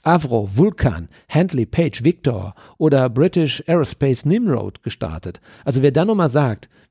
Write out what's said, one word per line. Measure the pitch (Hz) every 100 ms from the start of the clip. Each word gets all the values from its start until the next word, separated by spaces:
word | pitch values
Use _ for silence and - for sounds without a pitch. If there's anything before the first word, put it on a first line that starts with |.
Avro, | - 175 151 117 101 101
Vulcan, | 196 - - 82 85 _ -
Handley, | 147 180 131 110
Page, | - 165 -
Victor | 127 - - 110 95 - - -
oder | 156 143 127
British | 117 175 180 156 - -
Aerospace | 170 139 - 139 127 143
Nimrod | 202 233 123 98 -
gestartet. | - - 90 78 - 85 _ - -
Also | 127
wer | 139
dann | 135 185
nochmal | 220 165
sagt, | 135 139 104 - _ _